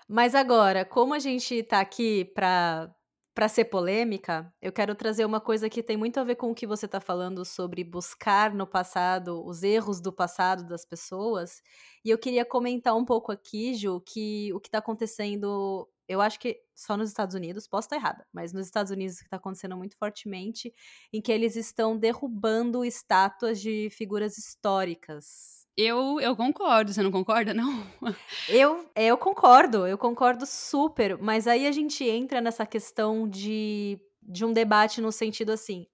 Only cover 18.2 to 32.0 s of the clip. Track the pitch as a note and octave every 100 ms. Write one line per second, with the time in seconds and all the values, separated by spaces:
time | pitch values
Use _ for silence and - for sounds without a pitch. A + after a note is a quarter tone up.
18.2 | - F3 E3+ F#3+ F#3 G#3+ G3 G3 F#3+ F3+
19.2 | - F#3+ F#3+ F#3 F#3 F#3 F#3+ - G#3 G#3
20.2 | G#3 F#3 G3 A3+ A#3+ - - - _ G#3+
21.2 | G#3+ A3 A3+ A3 A3 - A3 A3 A3+ A#3
22.2 | C#4 G#3+ A3 A3 A#3+ B3 A#3+ - - F#3+
23.2 | G3 - A3+ G#3+ G#3+ G#3+ G#3+ - G#3 G#3
24.2 | G#3 - - - G3+ G3 F#3 E3 - D3
25.2 | - - - - _ - A3+ A#3+ C4+ D4
26.2 | A#3 A3 B3+ - F#4 A3+ G#3 G3+ G3 F#3+
27.2 | F#3+ A3 A3 G#3+ B3+ B3 G3 - A#3 F#3
28.2 | - - - A#3 C#4+ E4+ E4 G#3+ A3+ B3
29.2 | F#4+ G4 C4 B3+ E4 A3 F3+ G3 A#3+ A#3+
30.2 | B3 A#3 C#4 - - C#4+ D4+ D4+ G3+ F#3
31.2 | G#3 A3 A3 A#3+ C#4+ D4 D4+ D4